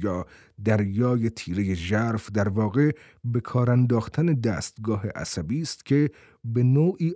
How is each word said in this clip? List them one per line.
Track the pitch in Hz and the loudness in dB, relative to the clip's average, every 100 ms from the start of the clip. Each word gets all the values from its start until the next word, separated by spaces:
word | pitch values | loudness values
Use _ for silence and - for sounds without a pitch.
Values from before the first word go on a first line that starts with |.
یا | 98 90 - - _ - | -4 -4 -8 -16 _ -6
دریای | 104 107 101 101 123 123 113 | 0 2 2 0 0 2 0
تیرهٔ | 113 - 92 98 | -4 -6 -2 0
ژرف | 90 85 107 117 110 - | -2 0 0 0 -4 -2
در | 104 101 | -2 0
واقع | 101 107 127 151 147 - _ | 0 0 2 0 0 -14 _
به | 120 117 | -4 -4
کار | - 123 120 | -2 0 4
انداختن | 123 123 117 - - 170 | 4 4 2 0 -2 0
دستگاه | 139 113 92 - - 110 104 104 | 2 0 -2 -6 -8 -4 -4 -4
عصبی | - - - 156 151 | -8 -8 -8 -4 -4
است | 156 - - | -6 -10 0
که | 143 147 - - _ | 2 2 -4 -20 _
به | 113 120 | -4 2
نوعی | 123 139 170 185 165 | 4 4 4 2 -4